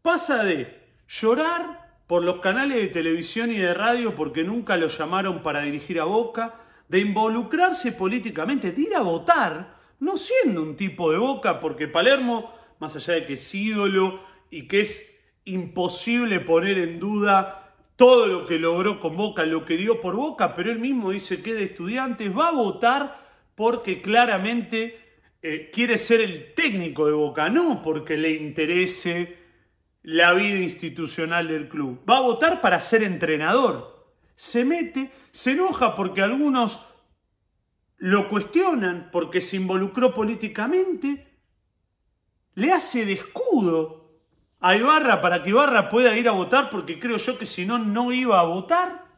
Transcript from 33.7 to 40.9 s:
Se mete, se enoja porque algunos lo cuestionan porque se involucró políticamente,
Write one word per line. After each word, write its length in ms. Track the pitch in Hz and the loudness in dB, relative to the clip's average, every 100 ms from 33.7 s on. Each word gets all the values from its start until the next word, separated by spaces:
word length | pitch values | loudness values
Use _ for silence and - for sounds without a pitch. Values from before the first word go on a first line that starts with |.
| 143 - - _ _ _ _ | -2 -12 -20 _ _ _ _
Se 300 | - 240 247 | -4 0 0
mete, 460 | 339 339 269 269 - _ | -2 -4 -6 -8 -14 _
se 200 | - 247 | -4 -2
enoja 420 | 277 370 - 240 - | 0 0 2 0 0
porque 260 | 185 190 | -4 0
algunos 640 | 196 262 294 262 226 - - _ _ _ _ _ _ _ _ _ _ _ | 0 2 2 2 0 -4 -18 _ _ _ _ _ _ _ _ _ _ _
lo 320 | 185 202 196 | 2 2 2
cuestionan 800 | 208 196 330 381 277 185 175 170 | -4 0 2 2 2 -2 -4 -4
porque 300 | 175 170 180 | -4 -2 -4
se 160 | 180 190 | -4 -4
involucró 580 | 185 190 196 254 254 | -2 -2 -2 2 0
políticamente, 1300 | 247 214 226 214 - 226 370 370 | 2 -4 -4 -8 -4 0 0 0